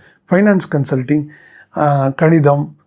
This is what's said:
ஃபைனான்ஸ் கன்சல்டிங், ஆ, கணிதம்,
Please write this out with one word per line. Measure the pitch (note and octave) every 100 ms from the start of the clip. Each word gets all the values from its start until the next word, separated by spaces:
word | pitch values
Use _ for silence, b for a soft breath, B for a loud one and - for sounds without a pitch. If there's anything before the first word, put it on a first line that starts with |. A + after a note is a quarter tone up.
| b b -
ஃபைனான்ஸ் | F#3 G#3 F#3+ -
கன்சல்டிங், | D3+ C#3 C3+ B2+ D3+ D3 B B B B E3
ஆ, | D3 C#3+ C3+
கணிதம், | C3+ D#3+ E3 D3 C#3+ D3 -